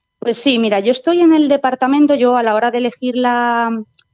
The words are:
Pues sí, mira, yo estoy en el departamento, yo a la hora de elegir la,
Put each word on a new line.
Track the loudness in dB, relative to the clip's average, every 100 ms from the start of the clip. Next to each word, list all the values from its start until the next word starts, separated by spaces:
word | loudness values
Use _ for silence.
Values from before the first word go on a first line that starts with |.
| _ -10
Pues | -6 -2
sí, | 0 0
mira, | 0 0
yo | 0
estoy | -2 0 2
en | 4
el | 4 2
departamento, | 0 -2 -2 -2 2 2
yo | 2 2 2
a |
la | 0
hora | 0 0
de | -2
elegir | -4 -4 -6 -2
la, | -2 0 -2 -2 -2 -6 -10 _ _